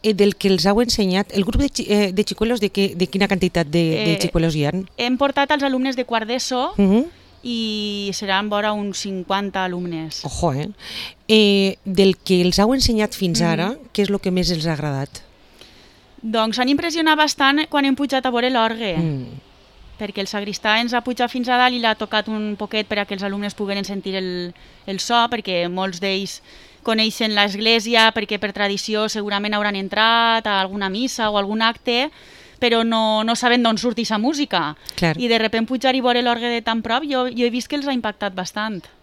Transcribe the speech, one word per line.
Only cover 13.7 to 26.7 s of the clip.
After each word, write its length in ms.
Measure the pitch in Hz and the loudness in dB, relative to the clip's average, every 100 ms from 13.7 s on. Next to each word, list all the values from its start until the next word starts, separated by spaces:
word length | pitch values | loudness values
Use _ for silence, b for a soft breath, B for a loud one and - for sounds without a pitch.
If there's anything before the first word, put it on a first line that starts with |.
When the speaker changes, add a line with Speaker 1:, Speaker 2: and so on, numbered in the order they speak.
| 269 - | -4 -6
Speaker 1:
què 100 | - | -2
és 80 | 196 | 0
lo 80 | 202 | 0
que 120 | 190 | 0
més 180 | 180 170 | 0 0
els 160 | 170 160 | 0 -2
ha 60 | |
agradat? 500 | 151 147 135 139 - - _ b b b b b b b b | -2 -2 -4 -6 -10 -20 _ b b b b b b b b
Speaker 2:
Doncs 360 | 226 220 220 220 | -2 0 0 0
s'han 100 | 254 | 2
impressionat 480 | 285 339 320 320 311 | 2 0 0 2 4
bastant 480 | 302 - 269 285 311 | 2 2 2 2 0
quan 140 | 285 277 | 0 2
hem 80 | 262 | 0
pujat 300 | 285 269 254 | 0 0 0
a 40 | |
veure 160 | 240 247 | 0 0
l'orgue. 460 | 254 226 226 220 165 | 2 0 0 -2 -2
Speaker 1:
Mm. 300 | 165 139 127 127 _ - _ - - - | -2 -4 -8 -14 _ -20 _ -20 -20 -10
Speaker 2:
Perquè 240 | 208 202 | -8 -6
el 60 | 196 | -6
sagristà 460 | 208 202 196 214 220 | -4 -6 -4 0 2
ens 140 | 240 | 2
ha 80 | 240 | -2
pujat 280 | - 196 240 | -2 -2 -2
fins 180 | 254 240 | -2 0
a 80 | 247 | 4
dalt 160 | 247 | 4
i 60 | 247 | 4
l'ha 120 | 226 220 | 0 0
tocat 300 | 214 214 208 | -2 -2 -2
un 240 | 214 214 208 | -4 -4 -6
poquet 280 | 208 220 208 | -4 -4 -2
per 140 | 202 | -4
a 40 | 202 | -4
que 80 | |
els 80 | 196 202 | -4 -4
alumnes 280 | 202 202 | -4 -6
pogueren 300 | - 202 202 | -6 -4 -4
sentir 300 | 196 190 190 | -4 -6 -4
el, 400 | 190 185 180 175 - b b - | -4 -4 -6 -8 -12 b b -10
el 140 | 196 | -8
so, 240 | - 233 233 | 0 2 2
perquè 380 | 233 190 175 175 | -2 -4 -2 -2
molts 300 | 180 190 175 | -4 -6 -4
d'ells 400 | 196 190 196 - B B B | -4 -4 -6 -12 B B B